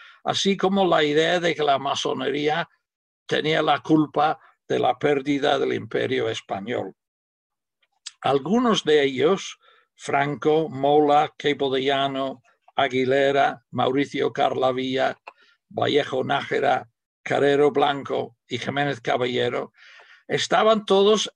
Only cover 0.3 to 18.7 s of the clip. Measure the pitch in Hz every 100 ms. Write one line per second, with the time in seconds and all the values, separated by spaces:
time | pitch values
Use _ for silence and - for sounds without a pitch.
0.3 | - 196 190 185 196 185 165 151 147 160
1.3 | 180 170 151 147 135 139 135 143 131 131
2.3 | 143 147 160 - _ _ _ _ _ -
3.3 | 131 151 160 156 139 - 156 147 151 151
4.3 | 147 _ _ - 127 123 127 147 143 135
5.3 | 143 139 139 131 113 113 135 117 127 113
6.3 | 110 - 95 104 117 98 - _ _ _
7.3 | _ _ _ _ _ _ _ - - 120
8.3 | 139 135 233 247 185 151 151 139 127 147
9.3 | 190 - - _ _ _ _ - 143 143
10.3 | 131 151 156 160 131 139 147 147 147 151
11.3 | - 147 143 139 135 135 139 139 135 135
12.3 | 131 _ _ _ - 135 127 127 139 139
13.3 | 139 143 131 _ 123 123 135 135 139 135
14.3 | 135 135 - 131 127 131 131 131 - -
15.3 | _ _ _ _ 107 120 139 131 131 127
16.3 | 139 - 135 131 127 - _ _ _ -
17.3 | 131 143 143 147 123 143 139 123 127 123
18.3 | _ - 120 -